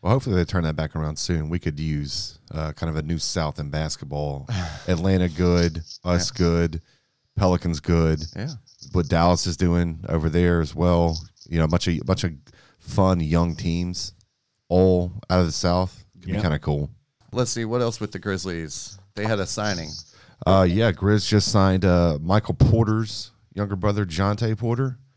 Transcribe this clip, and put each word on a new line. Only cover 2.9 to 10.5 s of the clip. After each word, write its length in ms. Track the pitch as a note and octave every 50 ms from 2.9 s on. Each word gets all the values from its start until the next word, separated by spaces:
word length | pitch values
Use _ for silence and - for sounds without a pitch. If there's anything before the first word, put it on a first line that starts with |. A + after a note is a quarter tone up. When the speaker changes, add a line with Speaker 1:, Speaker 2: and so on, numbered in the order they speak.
Speaker 1:
of 60 | D#2
a 60 | D#2+ D2+
new 160 | D2+ E2+ D#2+
South 400 | - - - F2+ D#2+ D2+ C#2+ -
in 100 | D2 C#2+
basketball. 760 | C#2 D#2 D#2 D#2 - - - C#2+ C#2+ D2 D2 D2 C#2+ C#2 C2+ - A#2+ G2 F2
Speaker 2:
<laughs> 220 | D#2+ D2+ D2 - -
Speaker 1:
Atlanta 400 | F#2 E2 E2+ F#2+ F#2+ F#2 F2+ F2
good, 540 | D#2+ D#2 F2+ F2 F2 F2 E2+ E2+ D#2 E2 D#2+ - - - _
us 280 | F2+ F2+ F2 F2 - -
Speaker 2:
Yeah. 60 | -
Speaker 1:
good, 440 | F2 E2+ E2+ E2+ E2+ E2 D#2 E2 - _ _ _ _ _ _ _ _ _ _
Pelicans 440 | - G2+ F2+ F2+ F2+ - F2+ E2 D2
good. 440 | - - E2+ E2 E2 D#2+ D#2+ D2 D#2 D#2+ -
Speaker 2:
Yeah. 140 | - G#2 D#3 D#3 A#2 _ _ - _ - C3 -
Speaker 1:
What 160 | F#2 E2+ C#2+
Dallas 380 | - E2 E2 F2 F2+ E2+ -
is 100 | F#2+ E2+
doing 480 | - F#2+ F2 E2+ F2 E2+ E2+ E2 E2 - -
over 200 | - E2 D2+ E2
there 320 | D2+ F2 F2 F2